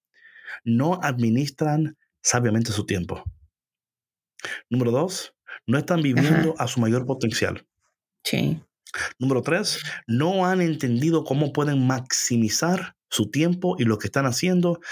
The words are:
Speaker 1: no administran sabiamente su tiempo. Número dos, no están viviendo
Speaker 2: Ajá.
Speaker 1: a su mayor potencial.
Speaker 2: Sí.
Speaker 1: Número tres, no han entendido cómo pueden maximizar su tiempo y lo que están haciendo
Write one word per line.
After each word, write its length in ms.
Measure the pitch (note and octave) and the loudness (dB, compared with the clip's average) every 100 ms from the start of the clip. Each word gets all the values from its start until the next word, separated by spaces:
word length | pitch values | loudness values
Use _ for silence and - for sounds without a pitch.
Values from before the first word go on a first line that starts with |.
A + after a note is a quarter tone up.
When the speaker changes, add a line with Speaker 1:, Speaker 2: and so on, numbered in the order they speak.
| _ _ - - - - | _ _ -20 -20 -18 -8
Speaker 1:
no 360 | A#2 A#2 D3+ F3+ | 0 2 2 0
administran 960 | D3 B2 A2+ A#2 C#3+ - D3+ D3+ D3+ - _ _ | -2 0 2 2 0 -2 0 0 0 -6 _ _
sabiamente 500 | - B2 A#2 A2 A2+ | -2 0 2 0 0
su 120 | G#2 - | -4 -2
tiempo. 380 | G2 E2 - - - _ _ _ _ _ _ _ _ _ _ - - - | -4 -4 -8 -10 -14 _ _ _ _ _ _ _ _ _ _ -12 -12 -4
Número 220 | B2 A#2+ | 0 2
dos, 420 | B2 F#3 F3+ - _ - - - | 2 0 -4 -12 _ -20 -12 -2
no 120 | C3+ | -2
están 240 | - E3+ | 2 0
viviendo 520 | D3 B2 D3+ D#3+ D#3+ - | 2 2 4 4 2 0
Speaker 2:
Ajá. 80 | |
Speaker 1:
a 40 | A#2+ | -2
su 120 | - | 0
mayor 240 | A2+ B2 B2+ | 2 2 0
potencial. 600 | C3 A#2 - F#2 F2+ - _ _ _ _ _ | -2 -2 0 -2 -4 -12 _ _ _ _ _
Speaker 2:
Sí. 380 | - - C#3+ D#3+ - _ - - - - | -4 0 0 -2 -8 _ -14 -10 -10 -4
Speaker 1:
Número 220 | C3 B2 | 0 0
tres, 400 | C3 F3 G#3 - - - - | 0 -2 -2 -6 -8 -12 -2
no 380 | A#2+ D#3+ F#3+ F3+ | 0 2 2 2
han 160 | F#3 | 2
entendido 640 | E3+ D3 B2+ A#2+ D#3 D#3+ | 2 0 0 0 2 0
cómo 300 | D3+ C3+ D3+ | 0 0 0
pueden 320 | D3+ C#3+ C#3 B2+ | 0 0 2 2
maximizar 1080 | C3 B2+ - - A#2+ G#2+ - E3 F#3 F3+ - _ | 0 -2 -4 0 0 2 2 0 0 -4 -16 _
su 200 | - G#2+ | -2 0
tiempo 440 | C#3 E3 F3+ F3+ B2 | 0 0 0 -2 0
y 60 | A2+ | 0
lo 120 | G#2 | 0
que 100 | G#2+ | 0
están 180 | C#3 C3+ | 0 0
haciendo 560 | B2 F#3 F3+ F3 E3+ - | 0 0 2 2 -2 -6